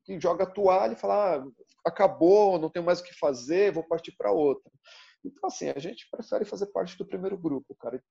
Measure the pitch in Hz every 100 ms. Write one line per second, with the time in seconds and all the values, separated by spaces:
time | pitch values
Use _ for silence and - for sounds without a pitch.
0 | - 190 175 175 185 196 196 185 226 226
1 | 196 196 202 151 135 - - _ 175 -
2 | 196 190 165 202 208 180 156 175 170 170
3 | - - 156 127 123 175 202 165 160 165
4 | - - 202 170 147 131 - _ - -
5 | - _ - - 381 - 139 139 160 240
6 | - - - 208 - 196 202 196 185 -
7 | 185 196 190 196 165 135 - - 120 127
8 | -